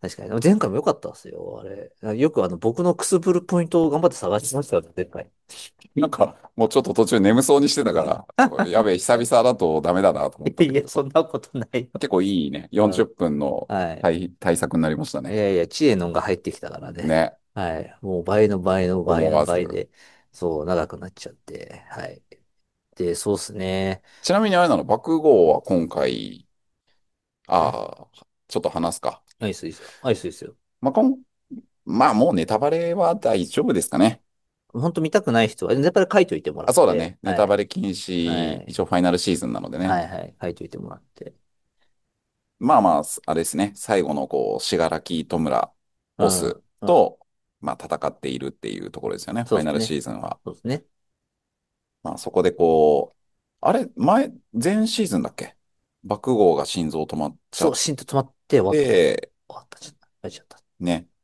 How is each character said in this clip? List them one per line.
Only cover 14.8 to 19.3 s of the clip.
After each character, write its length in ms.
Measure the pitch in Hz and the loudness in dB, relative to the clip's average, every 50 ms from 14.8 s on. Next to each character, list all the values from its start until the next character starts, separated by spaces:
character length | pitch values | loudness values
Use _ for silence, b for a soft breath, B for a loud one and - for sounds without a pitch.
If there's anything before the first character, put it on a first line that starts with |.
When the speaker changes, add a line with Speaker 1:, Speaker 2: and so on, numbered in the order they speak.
| 80 | 0
Speaker 1:
な 60 | 78 | 0
り 60 | 78 | -2
ま 80 | 73 76 | -4 -6
し 80 | - | -6
た 100 | - 78 | -8 -8
ね。 120 | - - 101 | -8 -6 -4
Speaker 2:
い 40 | 107 | -2
や 120 | 104 101 | 0 0
い 60 | 98 90 | 2 0
や、 100 | 85 85 | 0 -2
知 200 | - - 156 147 | -2 0 2 2
恵 80 | 113 | 2
の 140 | 95 87 87 | 2 0 -2
ん 40 | 85 | -2
が 80 | 85 | -4
入 140 | 80 - 95 | -2 -2 -4
っ 20 | 87 | -4
て 140 | - - | -4 -10
き 80 | - - | -10 -10
た 100 | - - | -14 -14
か 80 | 73 76 | -14 -14
ら 140 | - - | -16 -14
ね。 120 | - - - | -14 -8 -4
Speaker 1:
ね。 340 | 78 80 80 82 - - _ _ _ _ | 0 2 2 0 0 -4 _ _ _ _
Speaker 2:
は 240 | - 95 87 80 80 | -8 -6 -6 -6 -8
い。 180 | 82 - - _ | -10 -14 -16 _
も 180 | - 101 92 87 | -10 -6 -6 -6
う 40 | 85 | -2
倍 240 | 85 98 107 107 107 | 0 2 4 4 4
の 120 | 101 95 | 2 0
倍 280 | 90 95 92 95 92 90 | 0 0 0 2 0 0
の 160 | 92 92 85 | 0 -2 0
倍 280 | 87 87 82 80 78 | 0 0 2 2 2